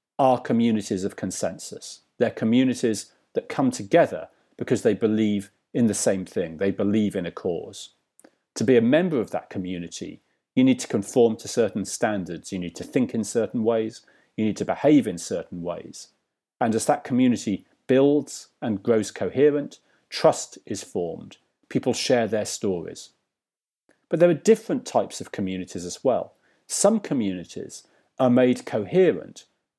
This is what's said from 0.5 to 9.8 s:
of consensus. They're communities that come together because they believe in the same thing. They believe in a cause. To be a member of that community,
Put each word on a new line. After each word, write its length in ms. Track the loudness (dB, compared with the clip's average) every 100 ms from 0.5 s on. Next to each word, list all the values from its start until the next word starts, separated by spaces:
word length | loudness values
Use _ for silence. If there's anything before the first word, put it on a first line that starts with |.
| 2 2 0 -2 -4
of 120 | -4 -6
consensus. 840 | -8 -4 -6 -8 -14 -16 -16 -20 _ _
They're 140 | -2
communities 840 | 0 2 2 2 0 -2 -2 -8 _ _
that 160 | -8 -4
come 200 | -2 0
together 580 | -2 2 4 4 0 -12 _ _ -12
because 240 | -2 2
they 140 | 2
believe 560 | 2 2 2 2 0 -4 _ _
in 140 | 0 2
the 60 |
same 300 | 2 0 0
thing. 320 | -4 -6 -6 -2
They 140 | -2
believe 440 | 0 0 2 0
in 120 | -2 -6
a 40 |
cause. 600 | -6 -6 -6 -8 -16 -18 _ _ _ _ _ _ -4
To 80 |
be 120 | 4 4
a 60 |
member 360 | 6 4 2 -2
of 120 | -2
that 180 | -6 -8
community, 720 | -10 -8 -8